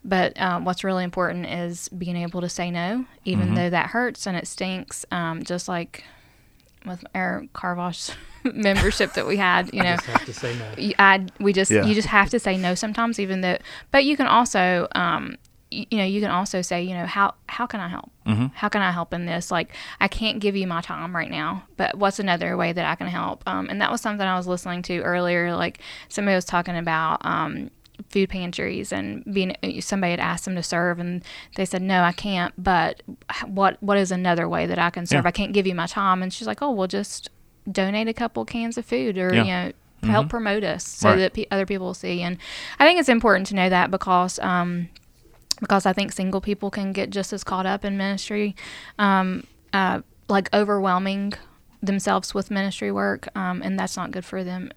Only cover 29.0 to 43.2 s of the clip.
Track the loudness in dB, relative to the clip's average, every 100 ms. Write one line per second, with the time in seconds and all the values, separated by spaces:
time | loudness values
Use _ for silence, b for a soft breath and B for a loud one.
29 | -6 -8 -4 -2 -2 -2 -6 -6 -4 -2
30 | 0 0 -2 -2 -4 -4 -2 0 0 0
31 | -4 -6 B B B -4 -2 -2 2 4
32 | 4 2 -4 -2 -2 -2 2 4 2 -2
33 | -14 -16 -10 -8 -4 2 2 2 2 2
34 | 4 2 2 2 2 0 0 2 2 0
35 | 2 4 4 0 0 2 2 0 -2 0
36 | 2 2 0 -4 -6 -2 -2 0 0 -2
37 | -4 -10 -14 _ -20 _ -4 0 0 0
38 | -2 -2 -4 -4 -6 -4 -4 -6 -2 -2
39 | 0 0 2 4 2 0 -4 -8 _ _
40 | 4 4 4 -2 0 0 0 -4 -8 2
41 | 4 6 4 0 -2 0 0 -2 -4 -6
42 | -4 -4 -4 -6 B B B B 6 8
43 | 6 6